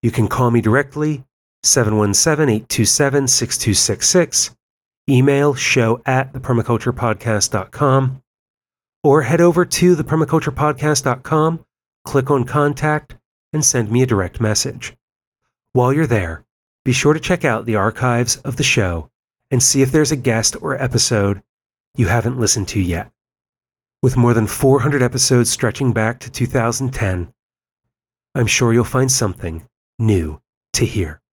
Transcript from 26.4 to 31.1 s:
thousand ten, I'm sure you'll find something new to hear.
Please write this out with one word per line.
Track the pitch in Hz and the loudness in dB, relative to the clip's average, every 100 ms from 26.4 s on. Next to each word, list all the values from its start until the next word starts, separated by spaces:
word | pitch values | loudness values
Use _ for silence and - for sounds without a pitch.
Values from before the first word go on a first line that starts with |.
| 123 | -4
thousand | 131 117 117 131 | -2 -2 -2 -6
ten, | 131 107 92 85 _ _ _ _ _ _ _ _ _ _ | -4 -4 -4 -8 _ _ _ _ _ _ _ _ _ _
I'm | - 113 | -2 0
sure | - 120 | 2 2
you'll | 117 | 2
find | 113 127 131 | 2 0 0
something | - 107 92 87 80 - _ _ _ | 0 -2 -4 -10 -10 -14 _ _ _
new | 110 98 78 73 _ _ _ | 0 2 0 -10 _ _ _
to | - - | -4 -2
hear. | 107 85 | -2 -6